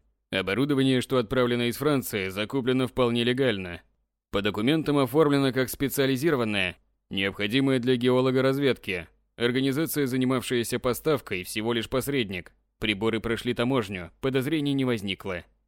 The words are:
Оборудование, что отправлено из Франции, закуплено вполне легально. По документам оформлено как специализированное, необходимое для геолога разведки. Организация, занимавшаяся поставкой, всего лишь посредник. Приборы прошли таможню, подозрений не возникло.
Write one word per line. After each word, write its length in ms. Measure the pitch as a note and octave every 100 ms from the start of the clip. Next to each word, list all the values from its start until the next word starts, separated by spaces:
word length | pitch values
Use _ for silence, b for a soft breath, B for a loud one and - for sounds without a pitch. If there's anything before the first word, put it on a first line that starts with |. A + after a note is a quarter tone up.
| _ _ -
Оборудование, 720 | F#2+ F#2+ G2+ C#3+ C3+ C3+ B2+
что 160 | - C3
отправлено 500 | A2 C3 B2 A#2+ A#2+
из 100 | A2+
Франции, 520 | C#3+ C#3 - G#2+ F#2+
закуплено 580 | F#2+ G#2+ C#3 B2 B2+ B2+
вполне 360 | - A#2+ A#2+
легально. 580 | A#2+ B2+ C3+ G2+ F2+ E2+ _ _ _ _ _
По 100 | G2+
документам 560 | G2+ G2 A#2 D#3+ C#3+ C#3+
оформлено 560 | B2+ D3+ D3 C#3+ C#3
как 160 | B2 B2
специализированное, 1080 | - C#3 - C3+ C3 E3 C#3 A2+ G#2 F2+ - _ _ -
необходимое 680 | G2 G2 F#2+ G#2 C3 C3+ C3
для 160 | A#2+ B2+
геолога 460 | B2 B2+ C3 C3
разведки. 640 | C3 C3+ C#3 A2+ - F2+ D#2+ _ _ -
Организация, 720 | A#2+ B2+ C3+ C3+ D#3+ D3+ C3+
занимавшаяся 720 | C3 B2+ C3 - B2 A2 B2
поставкой, 640 | B2+ A2+ D#3+ C#3 - F#2+
всего 300 | F2+ A2 A2
лишь 160 | A#2 G#2
посредник. 640 | C3 C3 C#3 G2+ F#2 - _ _ -
Приборы 420 | A2 G2 A2 A2
прошли 320 | A2+ A2 B2
таможню, 580 | A#2 A#2+ C3+ G2 F#2+ E2+ _
подозрений 540 | C3+ C3+ B2+ D#3 C#3+
не 100 | C#3
возникло. 640 | B2+ A#2 G2+ F#2 G2 F2 - _